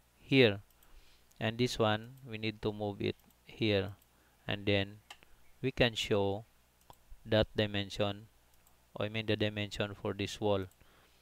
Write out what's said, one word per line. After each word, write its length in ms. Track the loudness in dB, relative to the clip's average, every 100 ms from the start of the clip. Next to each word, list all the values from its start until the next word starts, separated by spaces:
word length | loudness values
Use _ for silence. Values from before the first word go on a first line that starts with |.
| _ _
here, 400 | 2 6 8 6 -6 _ -20 -20 -20 -20 _ -6
and 160 | -4
this 240 | 0 -2 2
one 400 | 2 0 -4 -16 -14
we 120 | -6
need 240 | -6 -4
to 100 | -4
move 260 | -2 -4 -2
it 180 | -4 -4 _ _ -20
here, 480 | -4 0 2 0 -8 _ _ _ _ -8
and 200 | -4 0
then 320 | 0 0 -8 -20 -20 -20 -20 -20 -8
we 80 | -6
can 240 | 2 2
show 500 | 2 0 2 2 -2 -8 _ _ _ -20 -20 _ -18 0
that 200 | 2 4
dimension, 720 | 0 0 -2 -4 -2 -2 -4 -12 _ _ _ _ -20 _
or 120 | -6 -4
I 20 |
mean 180 | -4 -2
the 100 | 0
dimension 580 | 0 0 -4 -4 -4
for 200 | -4 -6
this 260 | -4 -4 -2
wall 260 | 0 0 -2 -10 -20 -20 _ _